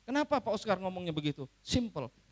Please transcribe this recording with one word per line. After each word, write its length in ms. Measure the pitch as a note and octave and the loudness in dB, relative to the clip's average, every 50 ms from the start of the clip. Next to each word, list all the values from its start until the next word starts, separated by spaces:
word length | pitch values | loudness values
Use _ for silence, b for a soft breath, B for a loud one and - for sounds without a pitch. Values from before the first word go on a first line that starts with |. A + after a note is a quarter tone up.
Kenapa 400 | - - C4 D4 D4+ - D4 B3+ | -8 -2 0 0 2 4 2 0
Pak 100 | - A3+ | 2 0
Oscar 300 | G#3 G#3 - A3 F#3+ F#3 | 0 0 2 2 2 2
ngomongnya 320 | F#3+ F#3 F#3 F3+ F3+ E3+ D#3 | 2 -4 -4 -2 -4 -2 -2
begitu? 320 | D#3 D3 D3+ C#3 - C3 - _ _ | 0 0 0 -2 -2 -8 -12 _ _
Simple, 480 | - - - B3 A#3+ G#3+ - D#3 B2 A2 _ - _ - | -6 0 2 2 2 0 -4 -6 -6 -6 _ -16 _ -10